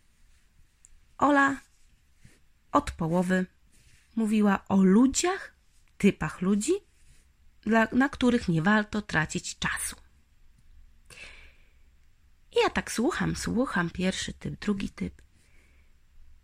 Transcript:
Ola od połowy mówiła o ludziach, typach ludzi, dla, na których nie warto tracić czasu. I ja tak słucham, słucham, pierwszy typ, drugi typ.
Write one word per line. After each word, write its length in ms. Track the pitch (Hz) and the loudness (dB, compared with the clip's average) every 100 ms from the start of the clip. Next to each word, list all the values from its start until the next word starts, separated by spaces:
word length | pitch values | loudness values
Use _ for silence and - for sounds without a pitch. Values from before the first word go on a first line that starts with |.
| _ _ _ _ _ _ _ _ _ - _ - | _ _ _ _ _ _ _ _ _ -20 _ -2
Ola 420 | 269 285 277 269 - _ _ _ _ _ - _ _ _ _ | 2 4 2 -2 -12 _ _ _ _ _ -20 _ _ _ _
od 180 | 285 - | -2 -2
połowy 560 | - 160 175 180 185 185 _ _ _ _ _ _ 233 | -6 -2 -2 0 -2 -2 _ _ _ _ _ _ -4
mówiła 480 | 214 214 208 196 - | 0 2 2 2 0
o 80 | 196 | 4
ludziach, 760 | 190 202 269 - 349 381 - _ _ _ _ - | 6 6 6 2 -2 -4 -8 _ _ _ _ 0
typach 420 | 196 - - - | 0 2 -6 -4
ludzi, 320 | 185 208 247 403 - _ - - _ _ - _ | -2 0 0 -4 -4 _ -20 -20 _ _ -20 _
dla, 260 | 208 226 220 | 0 2 2
na 160 | 247 277 | 2 0
których 400 | - 247 233 - | 2 2 2 0
nie 140 | 160 | 0
warto 400 | 165 214 208 214 | 2 2 0 -6
tracić 560 | - 160 160 170 - - | -4 -4 -4 -6 -10 -8
czasu. 380 | - - - - - _ _ _ - _ - - - _ _ - - - - - _ _ - _ _ _ _ _ _ | -6 -6 -8 -12 -20 _ _ _ -20 _ -20 -20 -20 _ _ -20 -20 -20 -20 -20 _ _ -20 _ _ _ _ _ _
I 40 | 233 | 0
ja 60 | 226 | 0
tak 220 | - - | -2 -6
słucham, 440 | - 262 - 165 170 | -2 -2 -2 -4 -4
słucham, 540 | 170 196 269 185 170 | -4 -2 -2 -2 -4
pierwszy 420 | 185 185 - - | -2 -4 -4 -8
typ, 280 | - - - | -10 -12 -8
drugi 300 | - 196 202 | -6 -4 -6
typ. 340 | - 180 - _ _ _ - _ _ _ _ _ - - - | -8 -10 -12 _ _ _ -20 _ _ _ _ _ -20 -20 -8